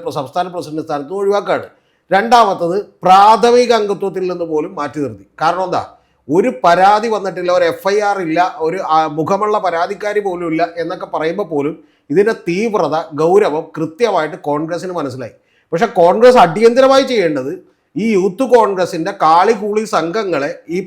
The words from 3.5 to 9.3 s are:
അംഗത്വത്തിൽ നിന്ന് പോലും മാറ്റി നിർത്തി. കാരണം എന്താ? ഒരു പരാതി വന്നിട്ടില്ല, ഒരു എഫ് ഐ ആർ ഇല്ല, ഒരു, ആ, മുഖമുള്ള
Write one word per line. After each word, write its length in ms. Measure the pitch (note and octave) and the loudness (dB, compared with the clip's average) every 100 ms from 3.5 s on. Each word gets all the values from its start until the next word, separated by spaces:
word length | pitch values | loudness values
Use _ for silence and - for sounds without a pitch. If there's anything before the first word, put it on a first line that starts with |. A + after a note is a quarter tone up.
| B3 A#3+ A3+ | 4 4 2
അംഗത്വത്തിൽ 440 | G#3 F3 G3 F3 F3+ | 0 -4 -6 -4 -6
നിന്ന് 160 | F3 E3 | -6 -4
പോലും 200 | D3+ F3 F3+ | -4 -4 -8
മാറ്റി 180 | D3 D3+ | -8 -6
നിർത്തി. 220 | C3 G2+ _ - | -8 -8 _ -4
കാരണം 220 | D#3 F3+ F3+ | -2 -2 -2
എന്താ? 140 | B2+ - _ _ _ - E3 | -4 -6 _ _ _ -4 0
ഒരു 140 | A#3+ B3 | 0 2
പരാതി 440 | F3 F3 G3 G#3+ A3+ | 2 4 4 2 0
വന്നിട്ടില്ല, 360 | G#3 F#3+ F3 F3 F3+ | -4 -6 -6 0 2
ഒരു 80 | E3+ | 0
എഫ് 160 | - G3 | -2 -2
ഐ 40 | G#3 G3+ | 0 0
ആർ 100 | G3 E3 | -2 -2
ഇല്ല, 140 | E3 F3+ D#3+ D#3+ | 0 -2 -2 -4
ഒരു, 120 | F#3 D3 | -4 0
ആ, 40 | D#3+ D#3+ D3+ | 0 0 -2
മുഖമുള്ള 380 | D3+ | -2